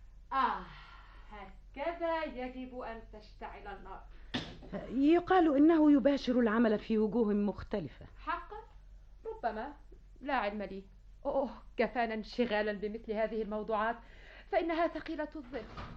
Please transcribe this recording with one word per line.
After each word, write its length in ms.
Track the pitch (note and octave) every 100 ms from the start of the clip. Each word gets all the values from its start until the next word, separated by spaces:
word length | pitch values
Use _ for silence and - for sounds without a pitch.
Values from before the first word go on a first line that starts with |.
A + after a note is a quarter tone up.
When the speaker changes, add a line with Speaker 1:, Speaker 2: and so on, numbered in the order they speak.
| - - -
Speaker 1:
آه، 300 | E3+ - F#3 F3+ - - - - - -
هكذا 960 | G#3 F#3+ - - C4 D#4+ E4+ E4 E4
يجب 560 | D4+ A#3+ B3+ B3+ B3 B3
أن 220 | A#3+ A3+ -
تشتعل 540 | G#3+ - - - G3+ G#3
النار. 360 | F#3+ F#3 F#3 - - - - - - - G3 -
Speaker 2:
يقال 680 | A#3 C#4+ E4+ F4 F#4 E4 C#4
إنه 340 | D4+ E4 D4+
يباشر 480 | C#4+ C4 C#4 - B3+
العمل 400 | A#3 A3 A#3 G#3+
في 180 | - A3
وجوه 360 | G#3+ A3 G#3
مختلفة. 720 | G#3 G3+ - - G#3 D3+ - - -
Speaker 1:
حقًا؟ 400 | D4+ E4+ E4+ G#4 A4 - - - - - A4+
ربما. 480 | A4 A3+ G#3+ C4+ D4 - - - -
لا 120 | C4
علم 300 | C4 G#3 G#3
لي. 200 | F#3+ F#3+ - - - - -
أوه، 240 | C4+ C4 G#3+ - -
كفانا 360 | A3+ B3 A#3
انشغالاً 580 | A3 G#3+ - A#3+ G#3 G#3+
بمثل 400 | G#3 G#3 A3 A3+
هذه 300 | G#3 A3 A3
الموضوعات، 560 | G#3 G#3+ G#3 G#3+ A3 A#3 - - - - -
فإنها 360 | F4+ E4 E4 E4
ثقيلة 400 | D#4+ D#4 D#4 D4 D#4+
الظل. 280 | - C4 - - -